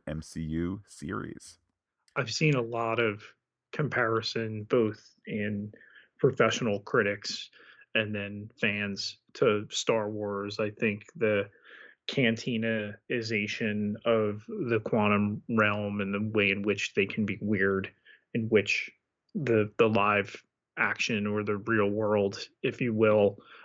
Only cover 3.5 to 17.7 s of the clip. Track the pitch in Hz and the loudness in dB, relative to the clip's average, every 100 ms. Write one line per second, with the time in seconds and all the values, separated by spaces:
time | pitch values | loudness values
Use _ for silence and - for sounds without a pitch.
3.5 | _ _ - 151 131 113 113 110 117 113 | _ _ -6 -2 0 0 0 -2 -4 -6
4.5 | 107 107 127 110 107 - _ - 107 104 | -6 0 2 2 -2 -12 _ -8 -6 -4
5.5 | 101 107 - - - _ _ 135 113 113 | -4 -8 -12 -20 -20 _ _ 0 4 2
6.5 | - 120 101 - 127 101 101 - - - | 2 -2 -2 0 0 2 -2 -6 -10 -12
7.5 | - - - _ 113 107 104 101 104 110 | -18 -20 -20 _ -4 -2 -4 -6 -10 -14
8.5 | - 110 104 104 98 - - _ - 127 | -4 -2 -2 -4 -6 -8 -12 _ 0 2
9.5 | 104 107 - - 113 107 107 104 101 101 | 2 -2 -4 0 0 -2 -4 -4 -4 -6
10.5 | 104 107 107 113 104 - - 110 104 101 | -4 -4 -2 -2 -2 -8 -2 2 2 -2
11.5 | - - - - _ - - 117 113 - | -10 -20 -20 -20 _ -6 0 2 0 -2
12.5 | 117 113 110 104 101 - 127 110 110 104 | -2 -2 -2 -4 -10 -6 -4 -2 -2 -2
13.5 | - 110 104 104 104 120 113 107 104 - | -2 -2 -2 -2 -2 2 2 2 -2 -8
14.5 | 151 127 113 110 117 104 104 104 107 - | -6 -2 -2 2 2 4 4 2 -2 0
15.5 | 113 104 104 104 101 98 101 107 107 101 | 2 2 2 -2 -4 -2 -2 0 2 2
16.5 | 98 104 98 - - 95 - 101 95 104 | 2 0 -2 -2 0 0 0 -2 -2 -2
17.5 | 101 98 | 2 2